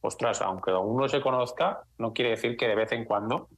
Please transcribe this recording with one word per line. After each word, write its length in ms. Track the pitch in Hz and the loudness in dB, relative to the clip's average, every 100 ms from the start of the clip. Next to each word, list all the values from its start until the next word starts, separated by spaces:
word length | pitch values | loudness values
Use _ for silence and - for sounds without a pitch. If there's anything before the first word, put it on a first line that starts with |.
ostras, 400 | 107 - 120 107 | -4 -2 -2 0
aunque 300 | 98 95 92 | -2 -2 0
aún 260 | 92 98 120 | 2 2 2
no 100 | 135 | 2
se 140 | 143 | 2
conozca, 580 | 131 127 123 - 170 - - _ | 2 2 0 0 -2 -2 -12 _
no 160 | 113 | -6
quiere 180 | 117 120 | 0 0
decir 260 | 113 117 117 | 0 -2 0
que 100 | 120 | 0
de 80 | 107 | 2
vez 160 | 110 | 2
en 140 | 117 113 | -2 -2
cuando 420 | 104 104 127 - | -2 0 -4 -6